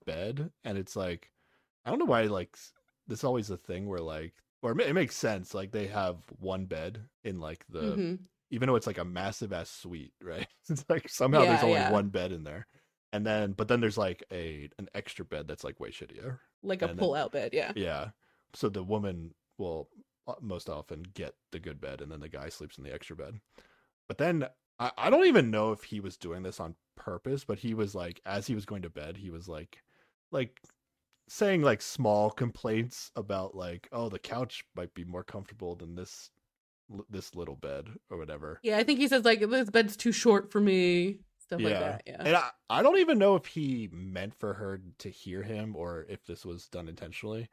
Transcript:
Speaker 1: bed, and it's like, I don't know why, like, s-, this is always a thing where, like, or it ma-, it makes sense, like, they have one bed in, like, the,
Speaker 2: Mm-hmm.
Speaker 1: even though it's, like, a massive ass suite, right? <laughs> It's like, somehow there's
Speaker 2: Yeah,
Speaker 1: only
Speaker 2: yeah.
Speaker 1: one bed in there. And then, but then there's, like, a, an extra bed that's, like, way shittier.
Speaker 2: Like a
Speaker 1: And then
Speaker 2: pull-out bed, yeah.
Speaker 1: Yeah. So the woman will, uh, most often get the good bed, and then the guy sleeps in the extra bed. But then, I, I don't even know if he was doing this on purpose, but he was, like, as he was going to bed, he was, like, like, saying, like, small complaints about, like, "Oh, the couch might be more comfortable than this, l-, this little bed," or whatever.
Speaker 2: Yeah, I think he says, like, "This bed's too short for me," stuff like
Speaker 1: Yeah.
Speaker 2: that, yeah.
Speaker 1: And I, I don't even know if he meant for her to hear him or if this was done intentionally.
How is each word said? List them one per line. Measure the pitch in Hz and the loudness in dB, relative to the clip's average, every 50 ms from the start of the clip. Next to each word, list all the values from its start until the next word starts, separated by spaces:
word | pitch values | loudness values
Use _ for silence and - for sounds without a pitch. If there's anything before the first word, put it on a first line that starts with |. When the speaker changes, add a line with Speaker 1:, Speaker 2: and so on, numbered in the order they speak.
| _ | _
Speaker 1:
bed, | - 78 82 95 110 131 139 156 160 - _ - | -6 -6 -4 -4 -4 -4 -4 -6 -8 -10 _ -8
and | 120 98 | -6 -4
it's | 98 95 - - | -4 -4 -4 -4
like, | 104 95 90 87 85 - _ _ _ _ _ _ _ _ _ _ _ - | -4 -2 -2 -4 -6 -10 _ _ _ _ _ _ _ _ _ _ _ -6
I | 120 | -2
don't | - 285 | -2 0
know | 349 | 4
why, | 240 127 113 110 | 4 4 6 4
like, | 104 101 92 90 - - | 4 2 0 -2 -6 -10
s-, | - - - _ _ _ _ _ _ _ | -18 -20 -20 _ _ _ _ _ _ _
this | - 110 - | -8 -6 -2
is | - | 0
always | 127 127 120 101 104 | 0 0 0 -2 -4
a | 92 | -6
thing | 85 - - 90 92 101 | -8 -6 -6 -6 -6 -4
where, | 101 95 87 | -4 -4 -4
like, | 82 80 78 78 80 82 - _ _ _ _ _ | -4 -6 -6 -8 -8 -10 -14 _ _ _ _ _
or | - 117 | -2 0
it | 117 | 0
ma-, | 190 165 | 2 2
it | 139 151 | 2 2
makes | 185 151 - - | 2 2 0 0
sense, | - - 113 104 92 90 - - | -2 0 0 0 -2 -4 -6 -6
like, | 98 98 98 | -6 -6 -4
they | 113 107 101 | -4 -4 -4
have | 98 104 104 95 90 87 82 - - - - | -2 -2 0 0 0 -2 -6 -10 -18 -14 -8
one | 95 95 92 92 95 | -4 -4 -2 -4 -4
bed | 92 85 78 80 92 113 107 110 - _ _ - | -4 -6 -6 -6 -6 -8 -10 -14 -16 _ _ -8
in, | 107 95 87 | -8 -6 -6
like, | 78 78 82 - - - | -8 -8 -10 -12 -14 -10
the, | - - | -6 -2
Speaker 2:
Mm-hmm. | - 214 - 202 180 165 185 185 185 - _ _ _ _ | -2 0 0 0 0 0 -2 -6 -8 -14 _ _ _ _
Speaker 1:
even | - 113 127 | -2 0 4
though | 131 127 | 4 4
it's, | 110 - | 4 2
like, | 113 95 | 0 -4
a | 90 87 | -4 -6
massive | 90 90 87 95 98 104 - 123 98 95 | -4 -4 -4 -4 -4 -4 -6 -6 -6 -4
ass | 85 82 - | -6 -6 -8
suite, | - - - 90 87 78 67 - _ _ | -12 -14 -12 -10 -10 -10 -12 -14 _ _
right? | 92 87 78 - - - _ | -12 -10 -8 -8 -8 -10 _
<laughs> | _ _ - | _ _ -4
It's | 156 131 - - | -4 -2 0 0
like, | 165 160 - - | 0 0 -2 -4
somehow | - - 123 131 147 151 | -2 2 4 6 8 8
there's | - - - - | 8 8 8 6
Speaker 2:
Yeah, | 120 | 6
Speaker 1:
only | 113 - - | 6 6 6
Speaker 2:
yeah. | - - | 4 4
Speaker 1:
one | - 104 98 98 | 4 4 2 2
bed | 95 92 90 92 | 0 -2 -2 -2
in | 92 82 76 | -4 -6 -8
there. | 73 76 101 - - _ _ _ _ _ _ _ _ | -10 -10 -10 -12 -14 _ _ _ _ _ _ _ _
And | - 104 104 | -4 -2 0
then, | 110 107 107 104 98 95 | 2 2 2 2 0 0
but | - 110 104 | -2 2 2
then | 123 120 | 4 4
there's, | 117 107 98 | 4 2 2
like, | 110 101 92 90 - - - | 2 0 0 -2 -4 -10 -10
a, | 95 87 85 80 78 73 73 73 - | -8 -6 -6 -6 -8 -10 -12 -14 -14
an | - 98 - - | -14 -14 -10 -8
extra | 101 - - - - 87 | -8 -8 -8 -10 -12 -10
bed | - 80 76 73 | -8 -8 -8 -8
that's, | 78 76 - - | -8 -10 -10 -10
like, | 69 71 - | -10 -10 -10
way | - 53 | -12 -12
shittier. | - - - - - 50 - 131 131 - _ _ _ _ | -10 -12 -14 -16 -14 -12 -12 -10 -12 -12 _ _ _ _
Speaker 2:
Like | - 196 190 185 | -6 -6 -2 -2
a | 175 165 | -2 -4
Speaker 1:
And | 170 - | 0 0
then | |
Speaker 2:
pull-out | 185 170 139 151 139 - | 0 0 2 0 -2 -2
bed, | - 139 110 117 123 | -2 -2 -2 0 0
yeah. | 151 - - 214 | -2 -2 -2 -2
Speaker 1:
Yeah. | 104 95 85 76 71 73 107 - _ _ _ _ _ _ _ - | -4 -2 -2 -2 -4 -6 -8 -12 _ _ _ _ _ _ _ -6
So | - - | -2 -2
the | 107 98 98 92 | -2 -2 -4 -2
woman | 95 107 107 101 98 90 82 82 82 - _ _ _ _ | -2 -2 -2 -2 -4 -4 -6 -10 -12 -16 _ _ _ _
will, | - 98 87 80 78 71 - _ 214 - _ _ _ _ | -8 -6 -4 -4 -6 -8 -12 _ -20 -20 _ _ _ _
uh, | 131 123 - | -12 -12 -10
most | 123 104 90 85 - - | -8 -8 -8 -8 -8 -8
often | 78 73 - - 80 76 87 95 - | -10 -10 -10 -10 -12 -12 -12 -12 -12
get | - 85 71 - _ _ _ | -12 -12 -12 -12 _ _ _
the | - 82 | -14 -12
good | - 82 73 71 | -10 -10 -10 -10
bed, | - 67 69 71 | -10 -10 -10 -10
and | 73 73 | -12 -12
then | 80 73 | -12 -12
the | 73 78 | -12 -12
guy | 76 67 71 - | -12 -12 -12 -12
sleeps | - - 76 - - | -12 -12 -14 -16 -16
in | - 67 | -16 -12
the | 71 - | -12 -12
extra | - - - 82 | -12 -12 -14 -12
bed. | 78 71 71 113 107 - _ _ - - _ _ _ _ _ _ _ _ | -12 -12 -12 -12 -16 -18 _ _ -20 -20 _ _ _ _ _ _ _ _
But | - - - | -10 -4 0
then, | 143 175 175 156 131 - - _ _ _ _ | 0 2 2 0 -2 -4 -8 _ _ _ _
I, | - 120 123 - | -4 -4 -4 -2
I | - 120 175 | 0 4 6
don't | 262 330 381 | 8 8 10
even | 359 262 196 131 113 | 10 10 8 8 6
know | 107 107 107 110 | 4 4 2 2
if | 107 - - | 0 -2 -6
he | - 110 104 | -8 -8 -8
was | 98 92 - | -6 -8 -10
doing | - - 85 82 92 92 | -8 -8 -6 -6 -6 -6
this | 92 - - | -8 -8 -8
on | 87 82 82 - _ _ _ | -8 -10 -10 -14 _ _ _
purpose, | - - 110 90 87 - 131 139 139 - | -12 -8 -8 -8 -6 -4 -4 -4 -2 -2
but | - 104 95 | -4 -4 -2
he | - 117 110 | -2 -2 0
was, | 110 107 98 101 | 0 0 0 -2
like, | 92 87 87 87 - - | -4 -6 -6 -8 -10 -8
as | 95 98 101 98 | -4 -4 -4 -2
he | - 117 | -2 -2
was | 107 101 | -4 -4
going | - 107 98 87 | -6 -6 -8 -8
to | 82 | -8
bed, | - 90 - 82 90 | -8 -10 -10 -8 -10
he | 95 101 90 | -10 -10 -10
was, | 82 82 92 | -10 -10 -10
like, | 92 80 78 85 - - - _ _ _ _ _ _ _ _ _ _ | -10 -10 -10 -10 -14 -18 -20 _ _ _ _ _ _ _ _ _ _
like, | 170 139 127 - - - - - _ _ _ _ _ _ _ _ _ _ _ | -4 -4 -4 -4 -8 -14 -20 -20 _ _ _ _ _ _ _ _ _ _ _
saying, | - - - 214 202 190 170 147 | -14 -2 2 4 4 6 6 6
like, | 135 107 101 | 6 4 4
small | - - - - 123 107 104 104 107 107 | 0 -4 -2 2 4 4 6 6 6 4
complaints | - - 127 117 - - - 117 110 113 117 120 - - - - - | 2 0 -2 -2 -2 -4 -2 0 0 0 0 -2 -6 -12 -14 -10 -10
about, | 123 101 101 98 95 95 95 95 | -8 -6 -4 -2 -2 -4 -4 -6
like, | 92 90 90 87 87 - - | -8 -8 -8 -8 -10 -12 -10
"Oh, | - 117 117 110 | -6 -6 -4 -4
the | 95 87 | -6 -8
couch | - - 113 123 127 - - - - _ - | -8 -6 -4 -4 -4 -6 -8 -12 -16 _ -10
might | 92 90 85 - | -10 -10 -8 -10
be | 87 85 | -12 -10
more | 87 90 85 - | -8 -8 -10 -10
comfortable | - - 101 95 - 104 107 95 87 87 | -10 -12 -12 -12 -14 -12 -10 -8 -8 -8
than | 82 87 82 85 | -8 -10 -12 -10
this, | 90 90 - - - - - _ _ _ _ _ _ _ _ _ _ _ - 104 | -10 -12 -12 -14 -16 -20 -20 _ _ _ _ _ _ _ _ _ _ _ -14 -14
l-, | 98 107 - | -14 -12 -10
this | 101 92 - - - | -10 -10 -10 -8 -10
little | 87 85 82 71 | -8 -8 -8 -8
bed," | 67 - 69 69 69 78 107 - - - - | -8 -8 -6 -6 -6 -8 -10 -14 -16 -14 -12
or | 95 | -10
whatever. | 85 78 78 76 73 76 76 80 - | -8 -8 -8 -8 -8 -8 -10 -10 -6
Speaker 2:
Yeah, | - 226 214 | -2 0 2
I | 208 233 | 4 4
think | 294 294 247 | 4 4 4
he | 285 | 4
says, | 247 269 262 214 | 4 4 6 6
like, | 233 220 208 | 6 6 6
"This | 208 214 247 262 240 202 | 4 4 4 2 2 6
bed's | 214 226 220 202 - | 6 6 6 4 0
too | - - 240 | 0 0 0
short | 214 - - 233 202 196 202 - | 2 6 8 8 8 8 6 2
for | - 208 | 4 4
me," | 208 202 190 185 180 180 175 175 175 196 202 - - _ _ _ | 6 6 8 8 6 6 6 4 4 2 -2 -6 -12 _ _ _
stuff | - - 180 170 | -10 -6 -2 2
like | 110 107 104 | 2 2 4
Speaker 1:
Yeah. | 92 | 2
Speaker 2:
that, | 90 95 101 107 - | 2 0 -2 -4 -8
yeah. | 131 127 - | -10 -8 -2
Speaker 1:
And | - 147 170 | 2 4 4
I, | 175 139 120 - _ _ - | 4 4 0 -4 _ _ 0
I | 113 139 | 2 6
don't | 220 294 370 392 | 8 8 8 8
even | 349 330 294 214 | 6 6 6 8
know | 196 202 196 | 8 8 8
if | 165 - | 6 2
he | - - 160 151 135 131 117 110 92 | -2 -4 -2 -2 0 0 -2 -4 -6
meant | - 87 92 95 92 90 98 107 - | -8 -10 -10 -6 -6 -6 -6 -6 -6
for | - 110 104 95 | -6 -4 -4 -4
her | 95 107 98 98 95 92 87 - - | -4 -4 -6 -6 -8 -10 -14 -16 -14
to | - 101 | -12 -12
hear | - - - 92 90 95 95 | -14 -12 -10 -8 -8 -6 -6
him | 107 110 107 107 110 104 | -6 -6 -6 -6 -6 -6
or | 78 85 87 85 80 78 - | -6 -6 -6 -6 -8 -8 -10
if | 98 - _ | -12 -12 _
this | - 85 - - | -12 -12 -10 -10
was | 90 85 87 - | -10 -10 -10 -12
done | - - 87 87 | -12 -12 -10 -10
intentionally. | 80 82 - 95 82 - - - 107 110 113 117 - | -10 -12 -12 -12 -12 -10 -10 -8 -6 -6 -8 -8 -10